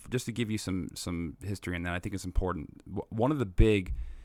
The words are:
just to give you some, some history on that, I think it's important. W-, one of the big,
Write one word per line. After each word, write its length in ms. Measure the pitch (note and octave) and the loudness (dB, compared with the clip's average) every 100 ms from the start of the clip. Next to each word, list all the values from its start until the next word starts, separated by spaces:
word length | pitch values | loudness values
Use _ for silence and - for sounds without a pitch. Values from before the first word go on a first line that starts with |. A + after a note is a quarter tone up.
| - | -4
just 140 | B2 - | -4 -2
to 60 | |
give 180 | A2 G#2+ | -2 0
you 80 | G#2+ | 0
some, 300 | F#2+ F#2 - | 0 -2 -2
some 420 | - F#2 E2+ E2 - | -6 -4 -2 -4 -6
history 320 | G2 F#2+ F2+ F2 | -6 -4 -4 -2
on 60 | |
that, 100 | F2 | -2
I 60 | F2+ | -2
think 160 | G2+ | -4
it's 100 | F#2+ | -6
important. 580 | F2+ - F#2 E2 - - - | 0 2 2 -2 -6 -12 -8
W-, 200 | F#2 - | -8 -6
one 200 | A2 B2+ | 0 2
of 80 | D3 | 2
the 80 | G2+ | 0
big, 460 | F2 A2 G#2 F2+ - - - | 6 8 8 2 -4 -6 -10